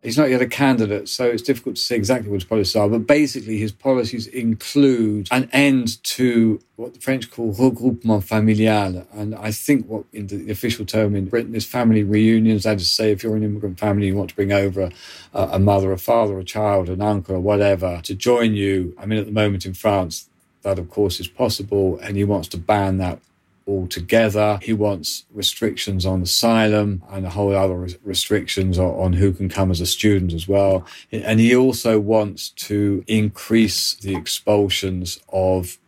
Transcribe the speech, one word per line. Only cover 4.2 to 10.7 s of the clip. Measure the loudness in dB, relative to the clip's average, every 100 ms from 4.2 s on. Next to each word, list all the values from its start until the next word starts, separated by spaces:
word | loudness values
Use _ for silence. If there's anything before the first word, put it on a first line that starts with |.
| -8
include | -4 -2 -2 -2 4 4 4 2 0 -2
an | -2 0
end | 2 4 2 0 -6
to | -8 0 2 4 2 2 _ -14
what | -14
the | -10
French | -4 -4 -4
call | -6 -6 2
regroupement | 2 2 -2 -2 0 0
familial, | 0 0 2 4 4 2 0 -6 -12
and | -10 -10
I | -8 -8
think | -6 0 0 0
what | -10 -10
in | -14 -10
the | -10 -8
official | -6 -4